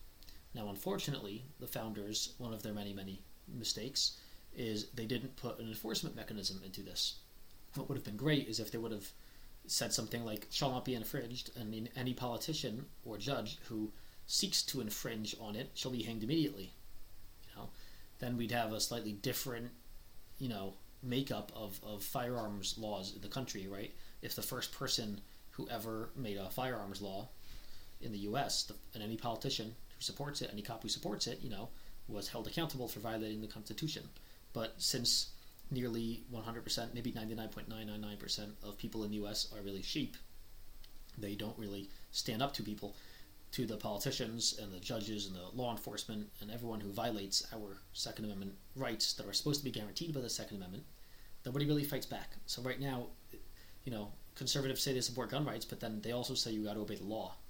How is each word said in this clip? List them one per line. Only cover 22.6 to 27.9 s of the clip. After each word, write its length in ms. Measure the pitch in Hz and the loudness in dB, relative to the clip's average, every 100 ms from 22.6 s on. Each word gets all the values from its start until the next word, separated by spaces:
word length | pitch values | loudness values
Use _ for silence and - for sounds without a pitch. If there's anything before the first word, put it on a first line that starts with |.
| 98 - | 0 0
laws 360 | 107 98 95 | 2 0 -2
in 80 | 98 | -4
the 60 | 104 | -2
country, 400 | 135 123 104 95 | -2 0 -2 -2
right? 260 | 98 117 - - - | -2 -4 -4 -6 -6
If 140 | - - | -4 -2
the 60 | |
first 300 | - 123 - | 0 0 0
person 480 | - 131 - 107 104 - - - | 0 4 4 4 -2 -6 -12 -10
who 160 | - - | -6 -2
ever 420 | 117 113 110 117 131 | 0 0 0 -2 -2
made 220 | 110 98 | 0 0
a 120 | 95 | 0
firearms 520 | 127 127 113 101 101 | 2 2 2 -2 -2
law 260 | 98 98 117 - - - - - - | 0 -2 -4 -6 -6 -4 -2 -4 -4